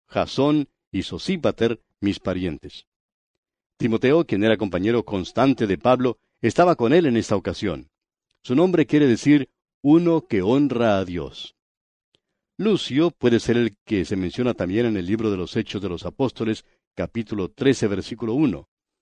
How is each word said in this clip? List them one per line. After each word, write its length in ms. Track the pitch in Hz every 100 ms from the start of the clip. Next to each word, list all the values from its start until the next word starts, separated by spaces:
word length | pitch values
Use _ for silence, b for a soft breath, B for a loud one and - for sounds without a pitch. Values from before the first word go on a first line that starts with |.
Jasón 640 | _ 107 85 - 143 151 139 _ _
y 100 | 95
Sosípater, 800 | - 87 - 185 113 - 113 113 _ _
mis 220 | 101 92
parientes". 680 | 101 92 90 71 90 - - _ _ _ _ _ _ _ _ -
Timoteo, 480 | 123 110 127 160 165
quien 180 | 98
era 140 | 110 104
compañero 440 | 107 87 101 120
constante 640 | - 98 90 - 135 131 107
de 120 | 87
Pablo, 400 | 120 127 127 - _ _
estaba 340 | 117 - 175 156
con 160 | 117
él 140 | 165 156
en 100 | 113
esta 200 | - 101
ocasión. 520 | 95 85 101 73 - _ _ _ _ _
Su 120 | -
nombre 300 | 127 185 175
quiere 220 | 143 147 143
decir 420 | 110 139 147 127 _ _ _
uno 460 | 139 165 170 165 -
que 160 | 104
honra 560 | 92 135 143 117 117 98
a 60 | 90
Dios. 500 | 85 67 - - _ _ _ _ _ _ _ _ _ _ -
Lucio 520 | 208 185 - 131 170
puede 280 | - 123 117
ser 160 | - 117
el 200 | 117 -
que 260 | - 104
se 120 | 85 95
menciona 360 | 90 - 123
también 320 | - 90 104
en 120 | 120 104
el 80 | 87
libro 240 | 110 110
de 80 | 95
los 180 | 85 113
Hechos 240 | 107 104
de 80 | 92
los 160 | 85
Apóstoles, 600 | 90 - 131 - 110 110 - _ _
capítulo 560 | - 85 117 110 104 90
trece, 360 | - 131 131 110
versículo 480 | 95 - 110 117
uno. 340 | 127 147 76 - _ _ _